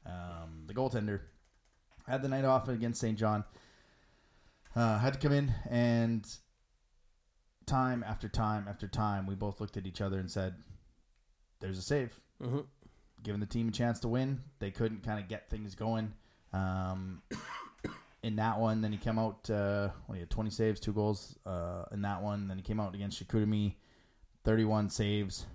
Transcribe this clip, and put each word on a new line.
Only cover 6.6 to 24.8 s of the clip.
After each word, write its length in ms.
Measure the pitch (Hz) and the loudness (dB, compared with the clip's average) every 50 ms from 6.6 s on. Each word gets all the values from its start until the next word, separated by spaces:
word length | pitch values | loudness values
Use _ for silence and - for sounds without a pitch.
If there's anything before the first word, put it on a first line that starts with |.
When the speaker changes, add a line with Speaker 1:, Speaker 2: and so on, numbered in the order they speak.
| _ _ _ _ _ _ _ _ _ - _ _ _ _ _ _ _ _ _ _ - | _ _ _ _ _ _ _ _ _ -20 _ _ _ _ _ _ _ _ _ _ -4
Speaker 1:
time 380 | - - 131 131 127 127 120 113 101 | 0 2 4 4 4 2 0 -2 -4
after 200 | 110 - - 104 | -4 -4 -4 -2
time 380 | - - 113 107 107 107 101 101 | 0 2 2 4 2 0 -2 -4
after 200 | 101 - - 98 | -6 -6 -6 -6
time, 380 | - - 107 107 101 98 95 | -2 0 2 2 2 0 0
we 100 | 95 98 | -2 -2
both 260 | 95 107 104 98 - | -2 -2 -4 -2 -4
looked 160 | 107 101 - 104 | -6 -6 -6 -6
at 80 | 92 | -6
each 160 | 95 87 - | -6 -4 -2
other 180 | 104 98 95 95 | -2 0 0 -2
and 100 | 92 87 | -2 -2
said, 260 | - 104 95 92 90 - - - - - - - - _ _ _ _ _ _ _ _ _ _ _ _ _ | -2 -2 -2 -2 -4 -6 -14 -18 -20 -20 -20 -20 -20 _ _ _ _ _ _ _ _ _ _ _ _ _
"There's 180 | - 95 95 92 | -8 -6 -6 -6
a 40 | |
save." 380 | 92 - 143 147 131 113 - - - _ _ _ | -2 0 0 0 0 -2 -8 -14 -20 _ _ _
Speaker 2:
Mm-hmm. 200 | - 123 123 143 - - _ _ - - - - _ _ _ - | -6 -2 -2 -2 -4 -6 _ _ -20 -20 -20 -20 _ _ _ -10
Speaker 1:
Giving 180 | - 110 104 104 | -6 -4 -2 -2
the 60 | 104 | -2
team 240 | 101 - 120 113 113 | -2 0 0 0 0
a 20 | |
chance 280 | 110 - 120 120 117 113 | 2 2 2 2 2 2
to 60 | - 117 | 0 0
win. 340 | 113 127 131 135 139 131 - - - - | 2 2 2 2 0 -4 -4 -10 -10 -6
They 120 | - 98 | -6 -6
couldn't 320 | 95 - 117 113 110 104 95 | -2 0 0 0 0 -2 -4
kinda 200 | 107 107 107 98 | -4 -4 -4 -4
get 260 | 90 - - - - | -6 -8 -8 -6 -6
things 260 | - 104 107 104 95 | -6 -6 -6 -8 -8
going, 380 | - 110 110 113 110 110 107 107 - - _ _ _ _ - | -4 -2 0 0 0 -2 -4 -6 -10 -18 _ _ _ _ -6
um, 720 | - 95 95 92 92 95 92 92 92 92 92 95 92 85 - _ - - - - - - - - - | -2 0 0 0 0 0 -2 -2 -2 -4 -6 -6 -8 -10 -10 _ -10 -10 -10 -10 -12 -12 -12 -14 -16
<coughs> 480 | _ - - - - - - - _ - | _ -12 -12 -12 -12 -18 -20 -20 _ -6
in 120 | 117 107 107 | -4 0 2
that 220 | 107 113 110 101 | 2 2 2 2
one. 220 | 113 113 110 110 | 4 4 4 2
Then 100 | 110 107 | 2 0
he 60 | 107 98 | 0 0
came 200 | - - 110 113 | 0 0 2 2
out, 320 | 113 110 101 - _ - | 2 0 0 -4 _ 0
uh, 400 | 110 104 101 101 101 101 101 98 - - - - | 2 2 4 4 2 2 2 0 -2 -6 -10 -10
what, 80 | - | -8
he 40 | 92 | -8
had 80 | 85 - | -4 -2
twenty 200 | - - 110 110 | -2 0 0 -2
saves, 300 | 101 - 113 110 107 98 | 0 2 2 2 2 2
two 140 | - - 104 | 0 -2 0
goals, 440 | 107 104 107 107 98 - - - - _ | 2 2 2 2 0 -2 -10 -14 -14 _
uh, 400 | 95 95 90 85 87 87 90 87 - | -6 -4 -4 -4 -4 -4 -6 -8 -8
in 100 | - 101 | -4 -4
that 200 | 101 101 101 92 | -2 -2 -2 -2
one. 260 | 98 104 104 101 101 98 | -2 -2 -2 -2 -4 -4
Then 100 | 95 95 | -6 -6
he 60 | 92 | -4
came 160 | - 107 107 | -2 -2 -2
out 160 | 107 98 90 | -2 -2 -4
against 300 | 101 101 98 - - 95 | -4 -4 -4 -4 -6 -8
Chicoutimi, 500 | - - 110 107 107 107 107 104 101 - - - - - _ _ _ _ _ - - _ _ _ | 0 2 2 4 4 4 2 2 0 0 -2 -12 -20 -20 _ _ _ _ _ -20 -20 _ _ _
thirty-one 460 | - 110 110 110 107 110 107 | 4 6 6 6 4 4 4